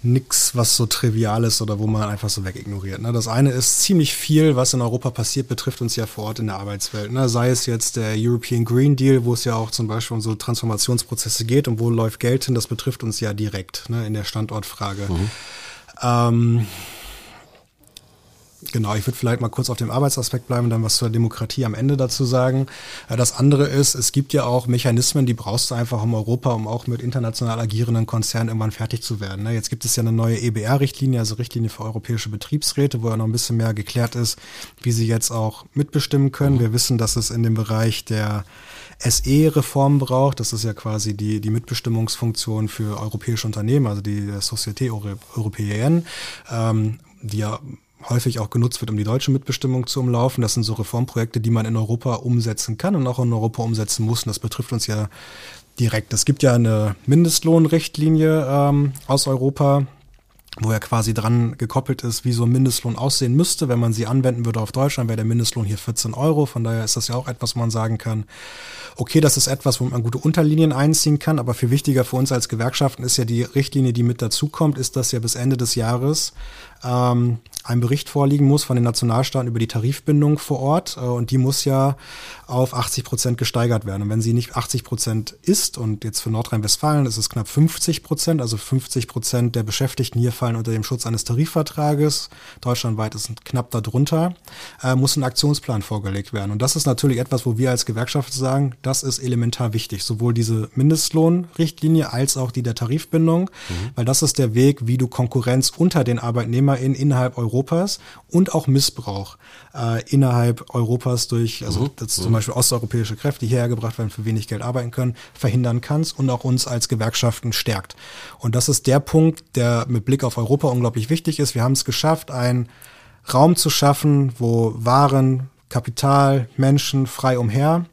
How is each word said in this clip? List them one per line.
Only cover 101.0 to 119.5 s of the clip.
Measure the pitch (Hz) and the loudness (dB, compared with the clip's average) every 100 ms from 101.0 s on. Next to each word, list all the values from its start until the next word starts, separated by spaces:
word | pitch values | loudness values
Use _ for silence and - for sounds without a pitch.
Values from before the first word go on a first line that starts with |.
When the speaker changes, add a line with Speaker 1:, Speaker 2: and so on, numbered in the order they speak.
| - 160 165 175 175 - 160 - 156 160 147 | 2 2 4 2 -2 -2 -2 0 2 2 2
Speaker 1:
als | 120 135 135 | 0 0 0
auch | 127 | -2
die | 120 | -2
der | 120 113 | -2 -4
Tarifbindung, | 117 147 - 160 160 165 190 - - | -2 -2 0 2 4 2 0 -6 -10
Speaker 2:
Mhm. | 87 107 135 | -6 -6 -2
Speaker 1:
weil | 120 | 0
das | 135 | 2
ist | 151 - | 2 2
der | 127 | 2
Weg, | 110 135 139 117 | 6 4 4 0
wie | 123 | 0
du | 123 | 0
Konkurrenz | - 123 131 120 127 135 - | 0 0 0 2 2 0 2
unter | 170 170 | 2 4
den | 120 120 | 2 0
ArbeitnehmerInnen | 117 120 113 120 139 131 131 | 0 -2 0 2 2 2 0
innerhalb | 131 143 127 127 123 | 2 2 2 0 0
Europas | 117 120 135 165 202 - - - _ | -2 0 0 0 0 -4 -12 -20 _
und | 170 190 | 2 4
auch | 165 139 | 2 2
Missbrauch, | 135 139 - 120 98 98 - - - - | 2 2 -4 -8 -8 -8 -14 -20 -20 -18
äh, | - 117 113 - | -6 -2 -2 2
innerhalb | 139 131 120 120 120 - 123 | 4 4 4 2 0 -4 -2
Europas | 113 123 131 123 - | 0 0 0 -2 -2
durch, | 120 117 - 113 | 0 -2 -4 -4
also | 101 139 | -2 -2
Speaker 2:
Mhm. | - | -4
Speaker 1:
dass | 113 - | -6 -2
Speaker 2:
Mhm. | |
Speaker 1:
zum | 92 | 2
Beispiel | 113 104 | 2 0
osteuropäische | 120 139 120 113 117 107 107 | 0 0 0 -2 -2 -2 -2
Kräfte, | 147 - 113 | -4 -2 -2
die | |
hierher | 123 120 | 0 0
gebracht | 117 113 - | -2 -4 -4
werden, | 110 | -6
für | - 110 | -4 -2
wenig | 110 - | -2 -4
Geld | - | -6
arbeiten | 123 123 120 | -4 -4 -4
können, | 123 123 117 - | -2 -2 -4 -14
verhindern | - 127 120 120 117 | -2 0 2 2 0
kannst | - 147 160 - | 0 -2 -2 0
und | 135 | 0
auch | 123 | 0
uns | 131 127 127 | 0 0 0
als | 120 - | -2 -2
Gewerkschaften | 117 113 - 120 - 117 | -2 -2 0 0 0 -4
stärkt. | 113 - 98 - - - - - - | -2 -2 -4 -6 -20 -20 -18 -20 -6
Und | 120 | -2
das | 110 156 | 0 2
ist | 143 - | 2 4
der | 139 | 2
Punkt, | - 160 160 156 _ | 4 4 4 2 _